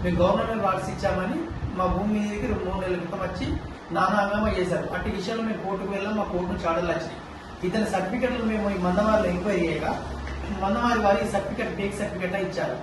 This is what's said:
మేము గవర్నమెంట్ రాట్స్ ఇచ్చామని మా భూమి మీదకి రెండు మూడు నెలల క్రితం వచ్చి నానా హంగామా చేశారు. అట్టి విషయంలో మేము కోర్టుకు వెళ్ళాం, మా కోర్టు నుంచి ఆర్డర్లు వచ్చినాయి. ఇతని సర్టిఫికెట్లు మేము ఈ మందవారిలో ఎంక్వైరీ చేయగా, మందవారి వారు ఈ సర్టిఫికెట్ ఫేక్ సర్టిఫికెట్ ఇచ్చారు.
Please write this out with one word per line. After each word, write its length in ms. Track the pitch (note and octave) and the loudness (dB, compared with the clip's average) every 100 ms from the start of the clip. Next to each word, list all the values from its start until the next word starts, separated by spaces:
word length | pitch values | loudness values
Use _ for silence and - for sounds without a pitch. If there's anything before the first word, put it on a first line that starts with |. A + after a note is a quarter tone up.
మేము 200 | F3 E3+ | 0 4
గవర్నమెంట్ 400 | F3+ G#3+ A#3 A3 | 4 4 0 0
రాట్స్ 260 | G3 F#3 - | 0 0 -2
ఇచ్చామని 500 | - G3 F#3 F3+ D#4+ - - - F#3 | -2 0 0 0 -2 -4 -4 -6 0
మా 80 | F#3 | 0
భూమి 340 | F3+ G#3 G#3+ | 2 2 0
మీదకి 280 | G#3 G3+ G#3 | 0 -2 -2
రెండు 180 | G3 F3+ | -2 -2
మూడు 200 | F3+ F#3 | -2 -2
నెలల 100 | F3+ | -2
క్రితం 220 | E3 G3 | -4 -4
వచ్చి 360 | F3+ - G3+ C3+ - - - | -4 -4 -4 -4 -6 -12 -4
నానా 240 | E3+ F#3+ G#3 | 2 4 4
హంగామా 340 | G3+ G#3 G#3+ | 2 2 2
చేశారు. 400 | F#3+ F3+ E3+ - | 2 2 0 0
అట్టి 160 | - A3 | -4 -2
విషయంలో 340 | F#3+ A#3+ A3+ | -2 -2 -2
మేము 200 | A3 G3 | -2 -2
కోర్టుకు 280 | F#3 F#3+ F#3+ | -2 -2 -2
వెళ్ళాం, 240 | G3 G3+ G#3+ | -2 -2 -2
మా 80 | |
కోర్టు 240 | G3 F3+ F3+ | 0 0 0
నుంచి 200 | F#3 E3+ | -2 0
ఆర్డర్లు 220 | E3 F3 | 0 0
వచ్చినాయి. 800 | D#3+ - - - - - - F3+ | -2 -4 -10 -12 -14 -14 -4 0
ఇతని 180 | G#3+ G3+ | 2 2
సర్టిఫికెట్లు 600 | F#3+ F#3 A#3+ B3 - A3 | 0 0 0 0 2 0
మేము 240 | G#3+ G3+ | 2 0
ఈ 80 | F#3 | 2
మందవారిలో 520 | F3+ F3+ G#3+ G#3+ F3+ | 2 4 6 6 4
ఎంక్వైరీ 380 | F3 G#3 F#3 D#3+ | 2 2 2 2
చేయగా, 380 | D3+ - - - - - - - G3 | 0 0 -2 -4 -8 -6 -6 -4 -2
మందవారి 380 | G3 A3+ A#3 A#3 | 0 2 4 4
వారు 240 | G3+ G3+ | 6 4
ఈ 40 | - | 4
సర్టిఫికెట్ 480 | G3+ G3 G#3+ G3+ F3+ | 0 -2 -4 -4 -2
ఫేక్ 240 | G3+ G3 | -4 -2
సర్టిఫికెట్ 360 | G3+ F3+ F3+ G3 | -4 -4 -4 -2
ఇచ్చారు. 420 | F#3 - D3 - | -2 -2 -4 -4